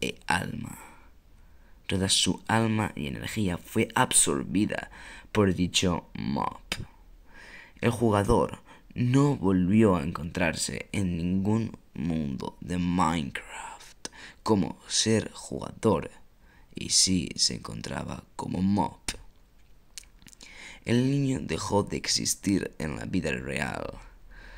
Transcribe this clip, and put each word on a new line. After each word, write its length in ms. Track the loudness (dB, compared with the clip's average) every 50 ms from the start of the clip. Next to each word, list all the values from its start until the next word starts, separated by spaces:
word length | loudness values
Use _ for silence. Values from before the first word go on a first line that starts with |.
e 200 | -4 -4 -4 -4 -2 -2
alma. 500 | 0 0 -2 -4 -8 -8 -10 -12 -12 -14 -18 -20 -20 -20 -20 -20 -20 -20 -20 -20 -20 -20 -20 -20 -20 -20 -20 -20 -20 -14 -8 -4
Toda 200 | -2 0 2 2
su 320 | 2 4 4 2 0 0 0
alma 460 | 0 2 2 4 2 2 0 0 -2 -4
y 140 | -6 -6 -6
energía 500 | -6 -6 -8 -6 -4 -2 -2 0 -2 -4
fue 300 | -6 -4 0 0 0 2 2
absorbida 960 | 0 2 2 4 4 4 4 2 0 -2 0 0 0 0 0 0 -4 -8 -10 -12 -16 -18 -18 -18 -18 -12 -2 2
por 200 | 4 4 4 4
dicho 540 | 2 0 0 2 2 2 2 0 0 -4 -8 -10
mob. 480 | -8 -4 -2 -2 0 -2 -2 -4 -8 -10 -10 -10 -8 -10 -12 -14 -20 -20 -20 -20 -20 -20 -20 -20 -20 -20 -20 -20 -20 -20 -20 -8 -2
El 100 | 0 0
jugador 720 | 2 2 2 4 4 4 4 4 4 4 4 2 -2 -8 -14 -18 -20 -20 -20 -10 -4 0
no 380 | 2 4 6 6 6 4 4
volvió 580 | 2 2 2 4 4 4 6 6 6 8 6 6
a 80 | 4 0
encontrarse 840 | -2 -4 -6 -6 -6 -2 0 0 0 0 -2 -4 -4 -6 -6 -8 -6
en 260 | -4 -2 -2 0 0
ningún 640 | 0 0 0 0 0 2 2 2 0 0 -2 -6 -12 -20 -14 -10
mundo 640 | -6 -4 -2 -2 -2 -2 -4 -4 -6 -8 -10 -10 -10
de 180 | -8 -6 -4 -2
Minecraft 1300 | 0 0 2 2 2 2 2 0 -2 -4 -6 -10 -12 -12 -14 -14 -14 -14 -14 -16 -18 -20 -20 -16 -16 -16 -16 -16 -20 -20 -16 -6 0
como 340 | 2 2 2 2 0 -4 -10 -10 -4
ser 420 | 0 0 2 4 4 2 2 -2 -6
jugador, 800 | -12 -12 -8 -8 -8 -8 -10 -6 0 2 2 2 2 0 -4 -10 -16 -20 -20 _ -20 -20 -20 -20 -20 -20 -16 -12
y 140 | -10 -4 0
sí 400 | 2 4 4 4 4 2 0 -2 -2
se 180 | 0 0 0 0
encontraba 680 | -2 -8 -10 -10 -10 -8 -6 -6 -6 -6 -6 -8 -10 -12 -14 -10
como 260 | -8 -6 -4 -2 2
mob. 380 | 2 2 4 2 0 -2 -4 -8 -10 -10 -10 -10 -12 -20 -20 -20 -20 -20 _ -20 -20 -20 -20 -20 -20 -20 -20 -20 -20 -20 -20 -20 -20 -20 -20 -20 -20 -20 -18 -18 -18 -18 -18 -10 -2
El 280 | 0 2 2 4 4 2
niño 260 | 2 2 2 0 -2
dejó 440 | -2 -4 -4 -4 -2 0 2 2 2
de 120 | 0 -2
existir 760 | -4 -2 0 -2 0 0 -2 -4 -2 0 2 2 2 0 -2 -6 -6
en 180 | -6 -6 -6
la 80 | -6 -6
vida 260 | -4 -2 -2 -2 -2
real. 540 | -2 -4 -4 -4 -4 -4 -4 -4 -6 -6 -8 -10 -12 -14 -16 -20 -20 -20 -20 -20 -20 -20 -20 -20 -20